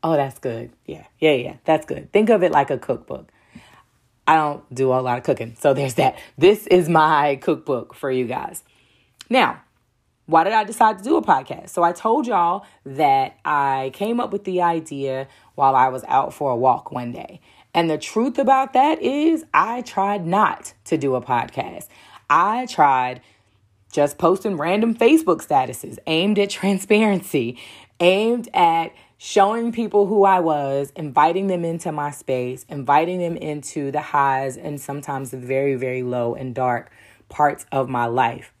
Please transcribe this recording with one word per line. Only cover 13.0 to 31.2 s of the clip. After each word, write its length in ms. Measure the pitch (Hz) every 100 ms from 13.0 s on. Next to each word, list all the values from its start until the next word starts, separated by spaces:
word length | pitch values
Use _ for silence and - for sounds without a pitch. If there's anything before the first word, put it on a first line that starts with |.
| 147 135 135 _
I 460 | - 147 139 135 135
came 260 | - 208 240
up 140 | 240
with 120 | 196
the 180 | 196 180
idea 680 | 175 165 160 143 135 131 135 _ _ -
while 180 | 139
I 140 | 135 131
was 160 | 131 -
out 280 | 135 -
for 160 | - 143
a 60 | 120
walk 340 | 131 - -
one 220 | 123 120
day. 280 | 120 - - _ _ _
And 160 | - 170
the 80 | 151
truth 420 | - 214 254 254
about 340 | 269 269 269
that 280 | 254 285 320
is 440 | - 277 311 320 -
I 280 | 147 196 247
tried 440 | 247 - 196 208 170
not 480 | 190 202 - - _ -
to 120 | 160
do 160 | 139
a 60 | 127
podcast. 680 | - 120 - - 117 - - _ - - _
I 380 | 151 190 226 254
tried 540 | - 147 131 127 127 _ _ _ _ _ _ _
just 260 | - 143 -
posting 380 | 165 190 220 175
random 380 | 156 202 233
Facebook 520 | 220 233 320 320 165 -
statuses 500 | 143 127 123 104 107 -
aimed 320 | 160 190 208
at 100 | 202
transparency, 1040 | - 196 190 - 214 220 196 175 147 117 123 - - - _
aimed 480 | 175 190 220 240 -
at 400 | 185 170 165 165 - _ _
showing 560 | - 208 196 233 233
people 340 | 226 220 208 202
who 180 | 214
I 160 | 196 185
was, 520 | 165 151 139 139 139 -
inviting 500 | 151 131